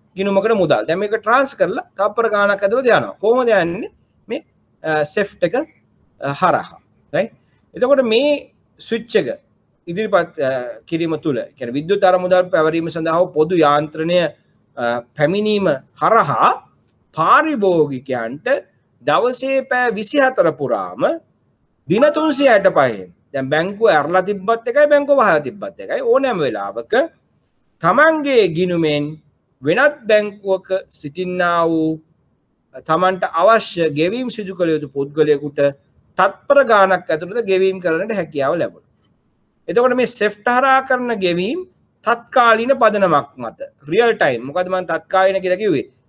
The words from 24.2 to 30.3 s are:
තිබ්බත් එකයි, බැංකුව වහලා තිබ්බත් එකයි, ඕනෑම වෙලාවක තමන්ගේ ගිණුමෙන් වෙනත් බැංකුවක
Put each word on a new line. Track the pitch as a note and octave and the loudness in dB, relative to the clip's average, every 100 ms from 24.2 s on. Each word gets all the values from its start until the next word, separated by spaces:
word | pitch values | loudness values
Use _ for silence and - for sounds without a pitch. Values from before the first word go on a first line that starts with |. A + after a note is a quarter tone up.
තිබ්බත් | F#3 G3+ F#3+ A#3 A#3+ | -2 -4 -2 -2 0
එකයි, | B3 D4 | 2 4
බැංකුව | D4 C#4 C#4 | 4 2 2
වහලා | G#3+ D#3+ | 4 2
තිබ්බත් | C#3 G#2 G2 - | 0 -8 -12 -12
එකයි, | G2 F3+ | -8 -4
ඕනෑම | A#3+ B3+ C4+ G#3 | 0 2 2 -2
වෙලාවක | C#3 G#2+ G2 G#2 A#2 A3+ E4 - _ _ _ _ _ _ | -2 -4 -6 -8 -2 -2 -2 -6 _ _ _ _ _ _
තමන්ගේ | E3 G#3+ D#4 D#4+ C#4+ B3+ F#3+ | 0 4 4 2 0 2 2
ගිණුමෙන් | D#3+ F3+ F3 D#3+ D3 D3 D#3 _ _ _ _ | 0 -2 0 0 0 -4 -10 _ _ _ _
වෙනත් | C3+ F#3+ D4 D4 A3 | -2 2 2 0 0
බැංකුවක | G#3+ G#3 | 0 0